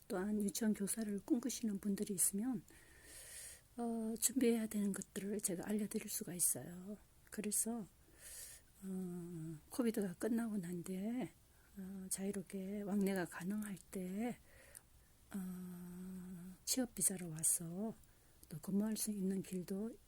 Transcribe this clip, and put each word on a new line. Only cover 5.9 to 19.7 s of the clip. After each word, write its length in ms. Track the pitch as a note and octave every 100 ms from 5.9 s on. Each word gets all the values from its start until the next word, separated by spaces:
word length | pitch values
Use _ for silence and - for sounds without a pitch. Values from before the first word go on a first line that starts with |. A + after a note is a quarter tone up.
| A3 G#3
수가 240 | - G#3
있어요. 640 | F3 - - F3 F3 F#3+ G#3 - - -
그래서, 580 | - G#3 G#3 A3 A#3 F3+ - - - - - - - - -
어, 800 | F#3+ F#3 F#3 F3+ E3+ F3 D#3+ D#3 -
코비드가 440 | - A#3 A3 G3 F3
끝나고 420 | C#4+ A#3 A#3 G#3
난 260 | F3 F3
뒤에, 480 | E3+ F#3 G#3 B3 C4 - - - - G3+
어, 280 | F#3+ G3 F#3+
자유롭게 720 | - G3 G3+ F3 G3 F#3+ G#3
왕래가 440 | G3+ G3+ F#3+ F#3+ E3
가능할 520 | - F3 G#3+ G#3 F#3 -
때, 480 | G3 F3+ G3 A#3+ - - - - - - - - - -
어, 1200 | G3+ F#3 F3+ F3+ F3+ F3+ F3+ F#3 F#3 F3+ F3+ F3+ F#3 -
취업 280 | - A#3+
비자로 360 | - - F#3+ F3
와서 640 | D#3 D#3+ - E3 F3 A3 - - - - - -
또 100 | D3+
근무할 380 | - G3 A3 G#3+
수 140 | -
있는 300 | G#3 F#3+ F#3+
길도 520 | - F#3 E3+